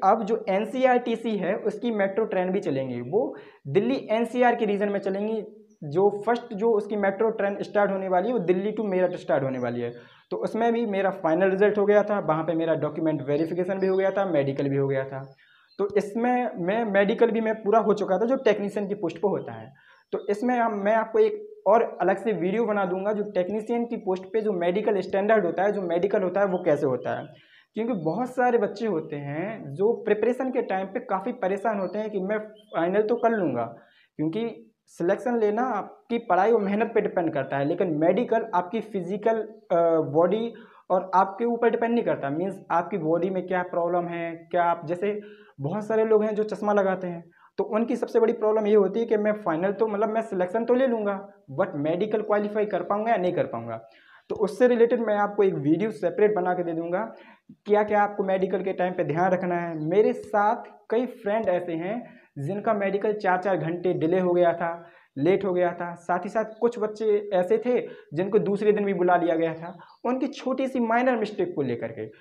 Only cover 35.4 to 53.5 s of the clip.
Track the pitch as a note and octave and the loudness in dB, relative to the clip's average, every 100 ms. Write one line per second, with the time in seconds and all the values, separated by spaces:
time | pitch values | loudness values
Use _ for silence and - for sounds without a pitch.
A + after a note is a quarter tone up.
35.4 | G#3 G#3 B3+ G#3 - - - A#3 - F3 | 2 0 -2 -4 -6 -14 -6 -4 2 2
36.4 | G#3 A#3 G3 G#3 A3+ A3 F3+ F#3+ E3 C#3 | 4 4 2 0 0 0 0 0 -2 -2
37.4 | C3 C#3 C#3+ E3+ F#3 D3+ E3 G3 B3 A3+ | -2 -2 0 0 0 2 2 2 2 0
38.4 | A3+ F3 F3+ A3+ G#3+ G3 E3+ G3+ A3 A3+ | 0 0 0 -4 -6 -6 -4 -2 0 0
39.4 | G#3+ - - E3+ E3+ D#3+ C#3+ D3+ F3+ G#3+ | -4 -12 0 2 4 4 2 4 4 2
40.4 | A#3 - - - - F#3 F#3 F3+ F#3+ - | -2 -8 -18 -20 -2 0 2 2 2 0
41.4 | A#3 A#3 A#3 A3 A3+ A#3 F3 C#3+ C#3 D3 | -2 2 2 2 2 2 0 0 -2 -2
42.4 | F#3+ F#3+ - E3 F3 G3+ D#3 E3+ F3+ F#3 | -4 -6 -2 -2 0 -2 0 0 0 -2
43.4 | F3+ F3+ F3+ F3 E3+ F3 E3+ E3+ E3+ E3 | -2 -2 -2 -2 0 0 -2 -4 -6 -8
44.4 | - F3 E3+ E3+ D3+ F3 G3+ G#3 - - | -2 0 2 0 -2 -4 -2 -4 -8 -18
45.4 | - - C#3 G3+ G#3 A3 A3 G#3+ G#3+ G#3 | -20 -8 -6 -4 0 0 4 4 4 -2
46.4 | G#3+ F#3 G#3 G3+ G3 F#3 F3+ E3+ - _ | -4 -2 0 2 2 0 -6 -10 -14 _
47.4 | _ - - A3 A#3 A#3+ - A#3+ A3+ A#3 | _ -4 -2 0 0 -2 0 4 4 4
48.4 | G#3+ A3 G#3 G#3 F#3+ G#3+ A3+ G#3+ G#3 G#3 | 2 2 4 6 4 2 0 2 2 0
49.4 | F3 D#3+ F#3+ G3+ A3 G3+ G#3+ A3 A3 F#3 | 0 0 0 0 0 2 0 0 -2 -2
50.4 | F3+ A3+ A#3 B3 C4 A3+ G3+ F#3+ G3 - | -2 0 2 2 2 2 -2 -4 -8 -20
51.4 | - C3+ G3 D3 D3+ E3+ G#3 A3 G#3+ G#3 | -8 -2 -2 0 -2 0 0 0 2 0
52.4 | G#3 G#3 G#3 F3+ - G3+ A3 G#3+ F3+ D#3+ | 0 -2 0 -2 -2 -2 2 2 2 0
53.4 | B2+ | -2